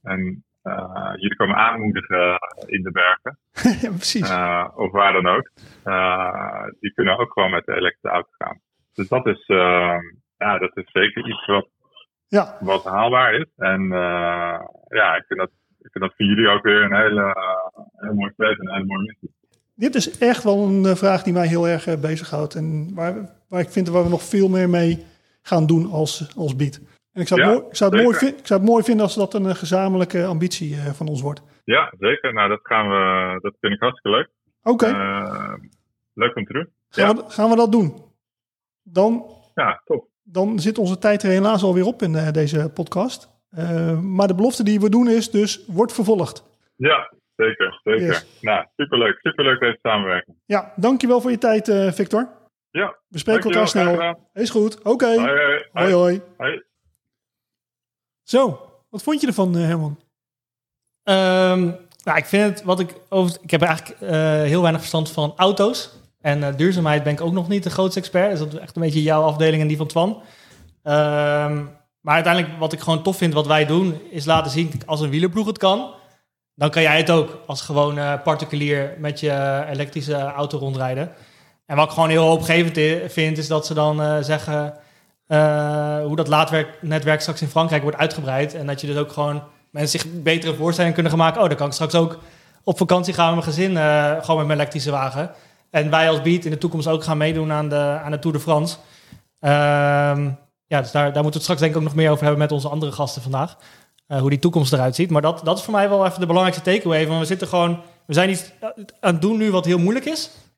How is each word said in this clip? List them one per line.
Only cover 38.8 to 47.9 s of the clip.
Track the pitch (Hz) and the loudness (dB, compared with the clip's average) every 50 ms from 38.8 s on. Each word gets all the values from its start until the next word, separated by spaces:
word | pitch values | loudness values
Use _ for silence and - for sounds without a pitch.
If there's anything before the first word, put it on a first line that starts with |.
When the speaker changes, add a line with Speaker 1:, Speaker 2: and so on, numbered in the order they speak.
| _ | _
Speaker 2:
Dan, | 190 170 185 196 220 226 240 - - - _ _ _ _ | -4 0 2 2 2 0 -2 -6 -12 -20 _ _ _ _
Speaker 1:
Ja, | - 135 104 - - _ | -2 -2 -2 -2 -4 _
top. | _ 160 123 - _ _ _ _ | _ -6 -6 -6 _ _ _ _
Speaker 2:
dan | 208 165 185 196 208 226 196 | -8 -4 -2 -2 -2 -2 -2
zit | 156 214 214 | -2 -2 -2
onze | - 208 180 185 | -2 -2 -2 -2
tijd | 180 - 214 208 208 - | 0 0 0 0 2 2
er | 196 | 0
helaas | 185 190 196 208 220 196 196 | 2 2 2 2 2 2 2
alweer | 190 180 180 180 | 2 2 2 0
op | 208 247 - | 0 -2 -2
in, | 214 170 156 | -2 -2 0
eh, | 156 160 156 | 0 -2 0
deze | 147 160 151 143 156 151 151 160 151 | 0 0 0 0 0 -2 -4 -4 -6
podcast. | - 170 - - 180 202 254 - - - _ _ _ _ _ | -8 -8 -6 -4 -4 -4 -4 -6 -10 -18 _ _ _ _ _
Eh, | - 165 165 170 165 165 170 165 165 160 | -10 -8 -6 -4 -2 -2 -2 -2 -2 -2
maar | 175 196 190 185 202 | -2 -2 0 2 2
de | 196 180 | 2 2
belofte | 175 214 262 254 - 226 | 2 2 0 0 0 0
die | 202 214 208 | 2 2 2
we | 202 214 | 2 4
doen | 202 240 247 240 | 4 4 4 4
is | 226 226 220 - | 4 2 0 0
dus, | - 208 214 202 - - - | 0 0 0 0 -2 -10 -10
wordt | - 175 170 226 233 - | -6 0 0 0 0 0
vervolgd. | - 214 190 226 190 156 127 - - _ _ _ _ _ _ _ | -2 0 2 2 0 0 -6 -8 -16 _ _ _ _ _ _ _
Speaker 1:
Ja, | _ 127 151 156 - - - _ _ _ _ _ | _ 2 2 2 2 0 -6 _ _ _ _ _
zeker, | - 110 110 107 - - - - - _ | 0 0 0 0 -2 -4 -4 -4 -6 _
zeker. | 107 | 0